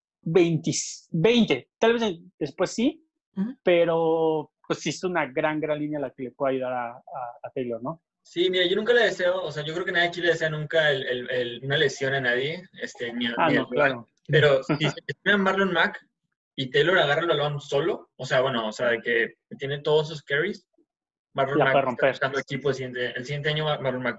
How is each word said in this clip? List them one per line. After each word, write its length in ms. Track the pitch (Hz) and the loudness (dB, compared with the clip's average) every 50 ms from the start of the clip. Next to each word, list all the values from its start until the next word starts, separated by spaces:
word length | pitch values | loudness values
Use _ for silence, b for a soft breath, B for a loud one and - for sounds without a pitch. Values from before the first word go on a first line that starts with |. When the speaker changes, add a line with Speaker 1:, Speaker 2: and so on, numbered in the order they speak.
| _ _ _ _ | _ _ _ _
Speaker 1:
veinte, 500 | - 165 160 190 170 170 165 147 - 160 151 - - - - - - _ | -2 2 4 4 4 4 2 0 0 -2 -2 -4 -4 -8 -12 -16 -10 _
veinte, 580 | - 160 165 220 247 240 208 - 147 123 - _ _ - | 0 2 4 6 6 6 4 4 2 -2 -4 _ _ 0
tal 140 | 226 226 233 | 2 2 4
vez 80 | 233 233 | 2 0
en, 280 | 208 170 170 180 180 _ - | -2 -4 -6 -12 -16 _ -8
después 320 | 160 139 - - 185 170 | -8 -6 -2 -2 -2 -2
sí, 340 | - - 226 302 - - _ _ _ _ _ _ - | 0 0 0 0 0 -4 _ _ _ _ _ _ -6
Speaker 2:
Ujú. 200 | 196 196 233 277 - - | -6 -6 -6 -6 -2 2
Speaker 1:
pero 880 | 196 175 170 170 165 165 165 165 160 160 165 160 160 156 156 147 - _ _ _ | 4 4 4 4 4 2 2 2 2 2 2 2 2 2 0 -4 -6 _ _ _
pues 120 | - 165 - | -6 -6 -4
sí 100 | - 160 | -4 -6
es 140 | 143 - - | -4 -4 -4
una 220 | 185 180 165 147 | -4 -2 -2 -2
gran, 340 | 127 127 151 151 156 156 151 | -2 -2 -2 -2 0 0 -2
gran 180 | 156 151 151 151 | -2 -2 -2 -2
línea 200 | 151 147 151 147 | -4 -4 -4 -4
la 120 | 139 127 | -6 -6
que 120 | - - 135 | -8 -8 -12
le 80 | 120 | -10
puede 240 | - - 143 135 135 | -6 -2 -2 0 0
ayudar 180 | 131 127 127 127 | 0 -2 -4 -4
a, 160 | 123 120 117 | -4 -6 -6
a, 100 | 120 131 - - 170 135 123 120 123 - - | -8 -12 -16 -14 -12 -12 -10 -12 -12 -14 -16
a 60 | 120 - | -12 -8
Taylor, 280 | 139 127 120 117 110 | -8 -6 -6 -6 -6
¿no? 200 | 120 147 165 - _ _ _ _ | -6 -8 -8 -10 _ _ _ _
Speaker 3:
Sí, 280 | _ - - 170 180 185 | _ -8 -4 -2 0 0
mira, 160 | 180 185 180 | 2 2 0
yo 100 | 175 196 | 0 0
nunca 180 | 214 220 233 240 | 0 2 2 4
le 100 | 240 220 | 4 4
deseo, 380 | 190 185 - 180 180 185 185 | 2 2 0 0 0 0 0
o 100 | 175 147 | -4 -6
sea, 120 | - 151 147 | -6 -8 -6
yo 80 | 156 165 | -6 -6
creo 120 | 180 185 | -6 -4
que 60 | - 175 | -2 0
nadie 160 | 170 175 170 | 0 0 0
aquí 100 | 175 175 | -2 -2
le 80 | 170 170 | 0 0
desea 200 | 160 165 160 156 | 0 2 0 -2
nunca 420 | 156 151 151 - - 160 151 151 | -4 -4 -4 -2 0 2 2 2
el, 120 | 139 135 135 | 2 0 -2
el, 220 | 123 123 123 123 - | -4 -6 -6 -6 -4
el, 300 | 127 123 120 120 120 113 131 | -4 -4 -4 -4 -6 -8 -6
una 140 | 135 139 | -2 0
lesión 360 | 156 156 135 - - 135 131 135 | 0 0 0 0 -2 -2 -2 -2
a 60 | 131 | 0
nadie, 420 | 127 - 120 127 135 151 170 180 - - - - | 0 0 0 0 -2 -4 -6 -8 -12 -16 -14 -12
este, 300 | 120 117 - - 120 117 117 | -12 -12 -10 -10 -10 -8 -6
ni 140 | 120 120 | -4 -4
a, 60 | 117 120 | -4 -2
Speaker 1:
Ah, 120 | - - - | 0 2 2
Speaker 3:
ni 60 | 147 | 2
Speaker 1:
no, 60 | 143 - | 0 0
Speaker 3:
al 60 | - | -2
rival. 180 | 247 - 143 135 | 0 2 2 2
Speaker 1:
claro. 160 | 127 117 - _ _ _ _ | 0 -2 -10 _ _ _ _
Speaker 3:
Pero 360 | - 147 156 147 147 139 131 - | 0 2 4 6 6 4 4 2
Speaker 1:
<laughs> 160 | - 151 143 | 0 0 0
Speaker 3:
si 100 | 156 143 | 0 0
se 120 | - - - - - _ - | -2 -4 -8 -12 -10 _ 0
tiene 140 | 190 208 | 2 2
Marlon 340 | 202 190 190 190 196 196 185 170 | 4 4 2 2 2 2 2 2
Mack 320 | 165 180 185 - - - _ _ _ _ _ _ _ _ _ _ | 2 0 0 -2 -6 -16 _ _ _ _ _ _ _ _ _ _
y 140 | - 131 123 | -8 -4 0
Taylor 300 | - 143 151 170 185 180 | 2 2 4 4 4 4
agarra 220 | 151 143 143 156 | 4 4 2 2
el 60 | 170 | 2
balón 320 | 170 156 147 147 147 143 143 | 2 2 2 0 -2 -2 -6
solo, 480 | - - 143 139 160 180 508 - - _ _ | -4 -2 0 0 2 0 -2 -4 -8 _ _
o 80 | - 135 | -10 -4
sea, 160 | 139 143 127 | 0 2 2
bueno, 260 | 135 135 123 117 110 | 2 2 0 -2 -4
o 40 | 107 107 | -4 -4
sea, 160 | - - 117 | -2 0 0
de 120 | 117 113 | 0 0
que 320 | - 120 117 117 113 - - _ _ - - | 0 0 0 2 0 -2 -4 _ _ -20 -12
tiene 220 | - 139 135 147 147 | -8 -6 -6 -6 -2
todos 300 | 143 156 151 156 151 151 | 0 2 2 2 2 0
sus 120 | 160 147 - | -6 -12 -6
carries, 440 | - 143 147 170 202 208 - _ _ _ _ _ _ _ _ _ _ _ _ _ _ - | -2 0 0 0 -2 -4 -8 _ _ _ _ _ _ _ _ _ _ _ _ _ _ -2
Marlon 240 | 139 135 131 143 151 | -2 0 2 2 2
Speaker 1:
La 60 | 135 | 4
Speaker 3:
Mack 80 | 135 131 | 4 4
Speaker 1:
puede 120 | 139 131 | 4 2
Speaker 3:
va 40 | 127 | 0
a 40 | 120 | 0
estar 160 | - 147 135 | 2 2 2
Speaker 1:
romper. 0 | |
Speaker 3:
buscando 280 | 123 - 139 131 139 135 | 2 2 -2 -2 -2 -4
equipo 300 | - - 143 127 - 143 | -6 -6 -6 -2 0 0
el 60 | 127 | 0
siguiente, 360 | 131 131 127 123 123 123 120 - | -2 -4 -8 -6 -4 -4 -4 -6
el 80 | 127 123 | -6 -8
siguiente 240 | 143 147 147 143 151 | -6 -6 -4 -4 -2
año 160 | 151 156 156 | -2 -2 -2
va-, 140 | 151 147 139 | -2 -2 -2
Marlon 240 | 139 131 127 127 127 | -2 -4 -2 -2 -4
Mack 120 | 120 113 | -4 -4